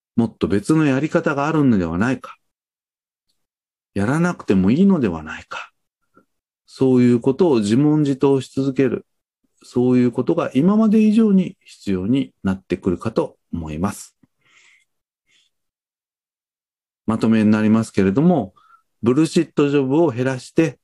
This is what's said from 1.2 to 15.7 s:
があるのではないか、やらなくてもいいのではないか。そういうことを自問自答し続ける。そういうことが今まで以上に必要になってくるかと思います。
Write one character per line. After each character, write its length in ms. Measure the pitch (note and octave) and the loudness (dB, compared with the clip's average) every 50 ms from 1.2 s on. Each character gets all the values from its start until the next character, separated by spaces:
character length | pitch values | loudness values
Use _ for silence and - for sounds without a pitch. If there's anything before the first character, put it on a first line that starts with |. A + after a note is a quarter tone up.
| - E3 D3+ | -2 -4 -4
が 140 | C#3 C#3 D#3 | -4 -4 -2
あ 40 | |
る 120 | D#3+ D#3 C#3+ | 0 0 2
の 140 | C3 A2+ G2 | 2 2 0
で 60 | F2 | 0
は 140 | E2 E2 F2 | -2 -4 -4
な 140 | A2 C3 | -2 -4
い 80 | C3 C3 | -4 -6
か、 160 | - - - _ _ _ _ _ _ _ _ _ _ _ _ _ _ _ _ _ _ _ _ _ _ _ _ _ _ _ _ _ _ _ - G2+ | -10 -16 -20 _ _ _ _ _ _ _ _ _ _ _ _ _ _ _ _ _ _ _ _ _ _ _ _ _ _ _ _ _ _ _ -6 -4
や 60 | G2+ | -4
ら 120 | A2+ C#3 E3 | -2 -2 -2
な 160 | F3 F3+ F3 | -2 -2 -4
く 120 | - - | -4 -2
て 80 | - G#2 | 0 0
も 160 | F#2+ F#2 F#2+ | 2 2 2
い 100 | B2 D#3+ | 2 2
い 60 | G3 | 2
の 120 | G3 F#3+ D#3+ | 2 2 2
で 100 | B2 G2 | 0 -2
は 140 | E2 D#2+ | -4 -6
な 160 | D2+ D#2 - - | -10 -14 -16 -16
い 60 | - | -16
か。 280 | - - - - - _ _ _ _ _ _ _ _ _ _ _ _ _ _ _ _ _ _ _ | -16 -16 -16 -16 -18 _ _ _ _ _ _ _ _ _ _ _ _ _ _ _ _ _ _ _
そ 320 | _ - - C3+ C3 C3 | _ -4 -2 0 2 4
う 60 | B2 | 4
い 100 | B2 B2 | 4 4
う 80 | B2 A#2 | 2 2
こ 140 | - C3+ C3 | 0 0 0
と 160 | - F#3+ E3+ | 2 2 2
を 80 | C#3 A2+ | 2 2
自 180 | G#2 G2+ A2+ | 0 2 2
問 240 | B2+ D3 D3+ D3+ D3+ | 2 2 2 2 2
自 160 | D3+ C#3 C#3 | 0 0 -2
答 240 | B2+ C#3+ C#3 C#3 C3+ | 0 0 0 0 0
し 100 | C3 - | -2 -6
続 220 | - C3+ C3+ C3+ | -6 -6 -4 -2
け 160 | C3 - C3+ A#2+ | -2 0 0 0
る。 160 | G#2+ - - _ _ _ _ _ _ _ _ _ _ _ | -2 -6 -10 _ _ _ _ _ _ _ _ _ _ _
そ 280 | _ - - B2 B2 B2+ | _ -6 -4 -2 0 2
う 80 | B2+ B2 | 2 2
い 80 | B2 | 2
う 40 | B2 | 0
こ 140 | A#2+ - B2 | -2 -2 -2
と 100 | - E3 | -2 -2
が 160 | E3+ D3 - - | -2 -2 -2 0
今 240 | C3 D#3+ F#3 G#3 G#3+ | 0 2 2 4 2
ま 100 | A3 G#3+ | 2 2
で 140 | G3+ A3 | 4 4
以 100 | G#3+ G#3+ | 4 4
上 220 | G#3 A3+ A3+ G#3+ G3 | 4 4 4 4 4
に 240 | F#3+ F3+ - - _ | 2 0 -2 -6 _
必 320 | _ - - - - G2+ | _ -20 -20 -10 -6 -4
要 140 | F#2+ F2+ F#2 | -4 -2 -2
に 260 | G#2 B2+ C#3 - - _ _ | -2 -2 -2 -4 -6 _ _
な 120 | - F#2+ F#2+ | -4 -4 -4
っ 80 | F#2+ | -4
て 160 | _ - F#2 F#2 | _ -6 -6 -4
く 100 | - G2 | -2 -4
る 80 | F2 | -4
か 160 | - - - | -4 -6 -6
と 240 | - - D#3+ - - _ _ _ | -4 -4 -4 -6 -8 _ _ _
思 180 | - E2+ D#2+ D#2 | -10 -10 -10 -8
い 80 | D#2 D2+ | -8 -6
ま 140 | F2+ G#2 | -6 -6
す。 240 | G#2 - - - _ _ _ _ _ _ _ _ _ _ _ _ _ _ _ _ _ _ _ _ _ _ _ _ _ _ _ _ _ _ _ _ | -8 -10 -16 -20 _ _ _ _ _ _ _ _ _ _ _ _ _ _ _ _ _ _ _ _ _ _ _ _ _ _ _ _ _ _ _ _